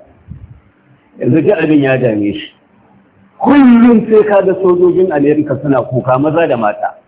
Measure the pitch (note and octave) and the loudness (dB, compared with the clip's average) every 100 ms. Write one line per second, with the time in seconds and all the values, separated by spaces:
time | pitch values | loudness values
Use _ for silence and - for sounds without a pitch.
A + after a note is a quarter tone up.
0 | _ _ - - - - _ _ _ _ | _ _ -20 -20 -20 -20 _ _ _ _
1 | _ - B2+ D#3 D3 G3+ D#3+ D3+ C3+ C3 | _ -8 -2 0 0 -2 0 0 0 -2
2 | A#2+ G#2+ G2+ G2 - _ _ _ _ _ | -2 -4 -4 -6 -12 _ _ _ _ _
3 | _ _ _ - - C#4+ B3+ A#3 A#3+ A3+ | _ _ _ -6 0 4 6 6 4 4
4 | F#3+ G#3+ G#3 G3+ F#3+ F#3 F#3+ F3 F3+ E3+ | 2 2 2 2 0 0 0 2 2 0
5 | F#3 D3 C#3+ D3+ D3 B2+ D3 C3+ - B2+ | -2 0 0 0 -2 -4 -2 -2 -2 -4
6 | C3 B2+ D3 D#3 D#3+ B2 G#2 - F#2+ - | -2 -2 0 -2 -2 -2 -4 -4 -8 -10